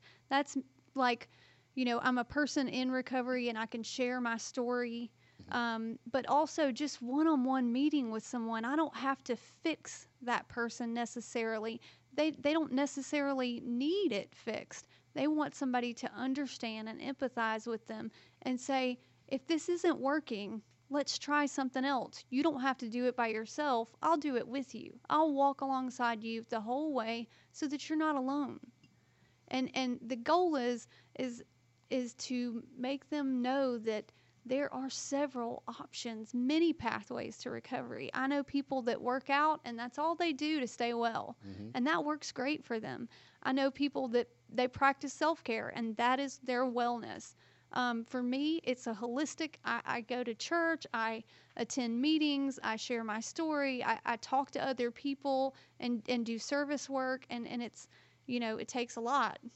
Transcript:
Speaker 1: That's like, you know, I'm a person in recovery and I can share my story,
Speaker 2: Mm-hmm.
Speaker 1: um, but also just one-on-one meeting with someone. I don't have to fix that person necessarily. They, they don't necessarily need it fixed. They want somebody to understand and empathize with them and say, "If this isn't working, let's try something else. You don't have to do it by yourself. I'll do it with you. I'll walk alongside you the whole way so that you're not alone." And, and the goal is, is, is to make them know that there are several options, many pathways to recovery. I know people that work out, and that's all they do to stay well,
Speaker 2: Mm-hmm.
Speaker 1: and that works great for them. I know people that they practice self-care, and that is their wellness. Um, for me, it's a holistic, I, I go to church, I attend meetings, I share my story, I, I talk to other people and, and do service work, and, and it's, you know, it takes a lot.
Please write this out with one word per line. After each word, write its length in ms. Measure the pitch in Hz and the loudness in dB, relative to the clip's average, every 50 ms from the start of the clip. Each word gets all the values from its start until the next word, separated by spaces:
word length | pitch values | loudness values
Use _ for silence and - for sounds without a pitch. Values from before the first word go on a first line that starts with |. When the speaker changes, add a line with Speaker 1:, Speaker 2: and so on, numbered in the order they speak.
| - - - - _ - | -20 -20 -20 -16 _ 0
Speaker 1:
That's 280 | 269 277 294 - - 277 254 - _ _ _ _ - | 2 2 2 2 -2 -6 -6 -6 _ _ _ _ 0
like, 340 | 269 254 247 240 233 - - _ - - - - _ _ _ - | 2 4 4 2 0 -4 -16 _ -20 -20 -20 -20 _ _ _ -4
you 100 | 262 254 | -2 0
know, 140 | 240 233 233 | 2 2 2
I'm 160 | - 254 247 | 2 2 2
a 60 | 247 233 | 2 0
person 460 | - - 294 294 - - 302 269 240 | 0 2 2 2 2 2 0 0 2
in 200 | - 254 254 254 | 0 0 0 0
recovery 600 | 254 254 254 - 262 254 247 254 254 254 240 240 | 0 -2 -2 0 0 0 0 0 0 0 0 0
and 80 | 226 | -2
I 80 | 220 226 | -2 -4
can 180 | 220 - 233 220 | -4 -4 -6 -6
share 380 | - - - 247 247 254 254 | -4 -2 0 0 0 0 0
my 160 | 240 233 226 | 0 -2 -2
story, 760 | 226 - - - 262 240 240 247 247 247 240 233 233 240 226 _ _ _ _ _ - - - | -2 -4 -6 -4 -2 0 0 0 0 0 -2 -4 -6 -8 -8 _ _ _ _ _ -18 -10 -4
Speaker 2:
Mm-hmm. 20 | - | -2
Speaker 1:
um, 420 | 247 240 233 226 226 220 226 226 - - 233 - | 0 0 0 -2 -2 -4 -4 -6 -8 -6 -2 0
but 120 | 262 247 - | 0 2 4
also 420 | 262 285 320 - - - 311 277 | 4 4 4 4 2 2 2 2
just 300 | 233 220 294 277 - - | 2 0 -2 -4 -4 -6
one-on-one 680 | 240 240 254 294 320 330 320 269 247 262 262 262 247 240 | -4 0 2 4 6 6 6 6 4 4 4 4 2 2
meeting 400 | 233 254 285 302 302 294 254 226 | 4 4 4 4 4 2 2 0
with 160 | 220 220 - | -2 -4 -6
someone. 380 | - - 247 226 226 226 226 220 | -4 -4 -4 -2 -2 -2 -2 0
I 140 | 240 277 | 2 2
don't 180 | 320 320 285 - | 2 2 2 0
have 260 | 226 240 269 269 - - | -2 0 0 0 -2 0
to 100 | - 240 | -4 -4
fix 720 | - - - - - - 330 302 - - - - - - _ _ - | -4 -4 -16 -12 -2 -2 -2 -2 -2 -6 -14 -14 -14 -16 _ _ -8
that 260 | 254 240 240 196 - | -2 0 0 0 -2
person 460 | - - 247 233 233 - - 247 233 233 | -4 -4 -2 -2 -2 -2 -4 -4 -2 -2
necessarily. 880 | 240 233 226 - 247 220 - - 240 226 226 226 220 214 226 226 240 - - - - _ _ - | -2 -2 -4 -6 -8 -8 -4 -2 -2 -2 0 -2 -2 -4 -4 -6 -8 -10 -16 -20 -20 _ _ 0
They, 180 | - 302 320 | 0 2 2
they 220 | 285 - - 285 311 | 0 0 0 2 2
don't 180 | 330 311 - | 2 2 2
necessarily 880 | 254 262 285 277 - 285 262 - - 294 277 277 277 262 254 247 240 233 - | 2 2 2 2 0 -4 -6 -2 0 0 2 2 0 0 0 -2 -2 -4 -4
need 480 | - 240 240 269 302 359 403 403 311 214 | -2 0 0 2 2 2 4 2 2 2
it 200 | 202 - - - | 0 -4 -6 -12
fixed. 540 | - - 247 220 - - - - - - - - - _ _ - | -12 -8 -6 -6 -6 -6 -10 -14 -16 -18 -18 -20 -20 _ _ -4
They 140 | - 269 | 0 2
want 260 | 302 302 302 302 - - | 2 2 2 0 0 -2
somebody 400 | - 285 262 247 247 240 240 233 | -2 -2 0 0 0 0 -2 -4
to 140 | - 254 240 208 | -4 -6 -8 -4
understand 720 | 202 240 262 269 285 285 247 - - - 226 220 220 220 | -2 -2 -2 0 0 -2 -4 -6 -6 -6 -6 -6 -6 -8
and 140 | 220 220 - | -8 -8 -8
empathize 680 | - 247 277 - 269 247 - 240 226 220 220 220 220 | -6 -6 -4 -4 -4 -4 -2 0 0 0 0 -2 -2
with 180 | 233 226 220 - | -4 -6 -6 -6
them 260 | - 220 220 233 226 - - - - _ - - | -8 -8 -6 -8 -8 -10 -12 -20 -20 _ -8 -4
and 140 | 262 254 | -2 -2
say, 400 | 247 - - 269 262 254 254 247 247 - _ _ _ _ | -2 0 0 2 2 2 2 0 -2 -8 _ _ _ _
"If 180 | - 269 262 - | -4 -4 -4 0
this 220 | - 330 302 - | 2 0 0 2
isn't 320 | - 349 339 349 349 294 226 | 0 0 2 4 4 4 4
working, 600 | 247 269 285 311 285 - 233 196 208 190 214 220 - _ _ _ _ - | 2 2 2 2 0 -2 -4 -4 -4 -4 -6 -8 -10 _ _ _ _ -2
let's 280 | 269 294 277 - - - | -2 -2 0 0 -2 -4
try 260 | - - 294 294 294 | 0 2 4 4 4
something 360 | 269 - - 269 254 - 262 254 | 2 2 0 0 0 0 0 2
else. 400 | 277 277 247 190 - - - - - | 2 2 0 -2 -4 -8 -14 -10 -2
You 120 | 247 262 | 0 2
don't 200 | 294 330 285 254 | 4 4 2 2
have 160 | 254 269 254 | 0 0 0
to 100 | - 247 226 | 0 -4 -4
do 160 | 220 247 247 | -2 0 2
it 100 | 247 240 | 2 2
by 100 | 247 233 | 2 0
yourself. 640 | 226 214 220 226 220 - - 302 294 254 226 226 - - - | 0 0 -2 -4 -6 -4 -2 2 2 2 2 0 -2 -6 -2
I'll 140 | - 302 339 | 2 4 4
do 200 | 311 285 302 262 | 4 2 0 0
it 100 | 240 - | 0 -2
with 260 | - 240 277 254 - - | -2 -4 -6 -6 -6 -8
you. 240 | - - - - - - - | -12 -12 -12 -14 -10 -2 2
I'll 240 | - 302 320 320 285 | 4 6 6 6 6
walk 260 | 269 277 277 277 - | 6 4 4 4 2
alongside 640 | 277 269 269 262 262 254 240 - 247 233 233 214 220 | -2 -2 0 0 -2 -2 -2 0 0 0 0 0 -4
you 220 | 226 226 226 226 | -4 -4 -4 -4
the 140 | - 240 220 | -4 -4 -4
whole 320 | 208 226 247 277 311 311 285 | -2 -2 -2 0 0 0 0
way 340 | 247 220 220 233 233 226 - - - - _ | 0 0 0 -2 -4 -6 -8 -12 -20 -20 _
so 160 | - - 311 | -8 -4 -4
that 220 | 277 285 269 - - | -2 -2 -4 -2 -2
you're 80 | 311 311 | 0 2
not 160 | 311 311 302 | 2 2 2
alone." 460 | 269 254 262 277 294 285 240 - - - - - _ _ - _ _ _ _ _ _ _ _ _ _ _ - | 2 0 0 0 0 0 -2 -4 -8 -12 -18 -20 _ _ -20 _ _ _ _ _ _ _ _ _ _ _ -4
And, 200 | - 262 262 - - | -2 0 0 0 0
and 240 | 262 262 254 247 - | -2 0 0 -2 -4
the 140 | - 226 262 | -4 -6 -6
goal 400 | 233 233 - 311 349 370 349 302 | -2 2 4 4 6 6 4 4
is, 320 | 269 240 240 247 226 - - - - - _ - - | 2 2 2 0 -2 -4 -12 -20 -20 -20 _ -6 -4
is, 240 | 262 254 240 233 - _ _ _ _ _ _ _ _ - | -4 -4 -4 -8 -14 _ _ _ _ _ _ _ _ -2
is 240 | - 262 247 233 - | -2 -2 -2 -2 -6
to 480 | - - - 254 247 247 247 226 233 - - - | -8 -6 -4 -2 -2 -2 -2 -2 -6 -8 -8 -8
make 320 | - 247 254 277 269 - - | -6 -4 -2 -2 -4 -4 -4
them 320 | 302 294 285 269 262 247 | -2 0 2 2 2 2
know 360 | 240 247 262 277 269 262 240 233 | 2 2 2 4 4 2 2 0
that 320 | 220 226 214 214 - - - _ _ _ _ _ - | 0 0 0 -2 -2 -6 -16 _ _ _ _ _ -6
there 240 | 233 254 277 285 - - | -2 0 0 0 0 -2
are 160 | 254 262 262 | -4 -4 -4
several 720 | - - - - 277 277 294 277 - 247 233 233 240 - - | -6 -6 -4 -2 0 0 0 0 0 -2 -4 -4 -4 -6 -8
options, 640 | - 240 - 285 - - - - 240 226 220 220 - - | -10 -10 -10 -12 -12 -10 -8 -8 -6 -6 -8 -8 -4 0
many 360 | 240 247 254 302 320 339 330 | 2 4 4 6 6 6 4
pathways 680 | 294 - - 226 226 220 208 - 247 226 - - 226 - | 4 2 2 2 2 2 0 -4 -4 -4 -4 -6 -6 -8
to 100 | - 247 | -6 -6
recovery. 640 | 233 233 - - 254 - 247 240 123 113 - - - | -6 -6 -6 -4 -6 -4 -4 -4 -6 -6 -6 -4 -2
I 140 | - 262 | 0 2
know 160 | 269 285 285 277 | 2 2 0 0
people 400 | - - 277 269 - 269 262 226 | 0 0 -2 0 0 -2 0 0
that 180 | 240 226 - | 0 0 0
work 300 | - 240 254 262 254 - | 0 0 -2 0 0 2
out, 280 | 277 285 302 311 302 302 - | 4 4 4 4 2 0 -2
and 120 | 240 233 | -8 -8
that's 200 | 226 240 247 - | -6 -6 -6 -4
all 160 | 285 302 320 339 | -2 0 0 2
they 180 | 320 349 339 294 | 2 0 0 0
do 260 | 254 302 302 320 302 | 0 0 0 2 0
to 80 | 254 | 0
stay 260 | 220 - - 240 233 240 | -2 -2 -2 0 0 0
well, 420 | 233 233 233 220 - - - 240 - - | 2 0 0 0 -2 -4 -6 -10 -12 -12
Speaker 2:
Mm-hmm. 220 | 196 - 190 202 220 240 | -12 -10 -10 -8 -6 -2
Speaker 1:
and 140 | 262 240 | 0 2
that 160 | 294 330 349 311 | 2 2 2 2
works 260 | 294 302 294 - - | 0 -2 -2 -4 -8
great 320 | - - 247 277 302 294 262 | -6 -4 -2 -2 -2 -4 -4
for 160 | - 247 220 | -4 -4 -4
them. 300 | 220 - 127 - 240 233 - - - - - - | -4 -6 -8 -8 -8 -10 -12 -18 -20 -20 -14 -6
I 100 | - - | -2 0
know 200 | 262 269 269 277 | 2 2 2 2
people 360 | 269 - 285 277 - 277 262 247 | 2 0 -2 0 0 -2 -2 2
that 180 | 226 240 233 - _ _ _ - - | 2 2 0 0 _ _ _ -6 0
they 140 | 226 247 | 0 0
practice 460 | 247 - - 277 277 269 - - 269 - | 2 2 4 4 4 4 4 -2 -8 -2
self-care, 600 | - 311 302 330 - - - 226 220 208 - - | 2 2 2 2 2 -2 -4 -4 -2 -2 -4 -4
and 220 | - 226 226 214 | -4 -4 -4 0
that 220 | 208 233 247 262 262 | 2 2 4 4 4
is 180 | 277 269 - - - | 2 -2 -4 -8 -4
their 200 | 247 247 247 262 | -2 0 0 0
wellness. 680 | 254 233 247 240 240 240 233 214 220 - - - - - _ - - - _ _ - - | 0 0 0 0 0 0 -2 -6 -8 -10 -12 -12 -16 -20 _ -20 -20 -20 _ _ -6 -2
Um, 300 | - 247 247 233 226 233 | 0 0 0 0 -2 -4
for 160 | - - 254 | -4 -4 -2
me, 400 | 247 247 254 269 294 311 320 330 - | -2 0 0 0 0 0 0 0 0
it's 220 | - 254 247 - | -2 -2 -2 -2
a 80 | 240 220 | -6 -6
holistic, 640 | 196 226 240 233 269 311 - - - 320 285 - - - | -4 -4 -4 -2 -2 -2 -2 -2 -4 -6 -6 -6 -6 -4
I, 160 | - 233 233 - | -2 -2 -2 -2
I 180 | - 220 240 | -2 -4 -4
go 220 | 220 - 247 247 247 | -4 -4 -4 -4 -4
to 120 | 240 226 | -4 -4
church, 500 | - - - 330 339 330 330 330 311 - - - | -6 -4 0 2 2 4 2 2 0 -4 -6 -4
I 300 | 226 220 226 226 226 - _ - - - _ - | -2 0 0 -2 -4 -8 _ -20 -20 -20 _ -6
attend 420 | - 240 - - 277 247 233 226 240 | -6 -4 -2 -2 -2 0 0 2 2
meetings, 600 | 262 302 320 311 302 294 285 277 277 269 254 - - | 4 4 6 6 4 4 4 2 2 0 -2 -2 -2
I 120 | 220 220 | -2 -2
share 280 | 220 - - 247 233 226 | -2 -2 -2 -2 -2 -2
my 160 | 220 208 220 | -2 -4 -4
story, 640 | 226 - - - 330 311 302 285 277 269 262 247 - | -4 -6 -4 -2 0 0 2 2 2 0 0 0 0
I, 160 | - 226 - - | 0 -2 -2 -2
I 100 | - 240 | -4 -4
talk 340 | 226 - - - 262 277 - | -4 -2 0 0 0 0 0
to 120 | - 277 - | -2 -2 0
other 280 | 269 269 233 240 240 | 0 0 0 -2 -2
people 640 | 240 - - 285 277 - - 277 269 262 269 269 269 - - - _ - | -2 -4 -4 -4 -4 -2 0 0 2 2 2 0 -2 -6 -20 -20 _ -6
and, 240 | - 240 240 226 - | -2 -2 -2 -2 0
and 160 | - 247 240 233 | 0 0 0 0
do 140 | 220 233 | -2 -4
service 500 | 226 - - 285 285 294 277 294 269 - | -4 -2 -2 0 0 0 0 -2 -4 -2
work, 380 | - 269 262 262 254 262 262 - - | -2 -2 -2 0 0 -2 -4 -6 -8
and, 160 | - 240 233 | -8 -8 -6
and 160 | - - 247 233 | -6 -6 -6 -6
it's, 240 | 208 - - - - - - - - _ _ - | -6 -8 -14 -20 -20 -20 -20 -20 -20 _ _ -8
you 120 | - 247 240 | -4 -2 0
know, 180 | 233 220 220 | 0 0 -2
it 100 | - - | -4 -4
takes 280 | - - 254 240 240 - | -4 -4 -4 -4 -4 -4
a 40 | 233 | -4
lot. 380 | 233 233 277 277 233 202 - - - 240 - | -2 2 2 2 2 2 -2 -6 -12 -16 -18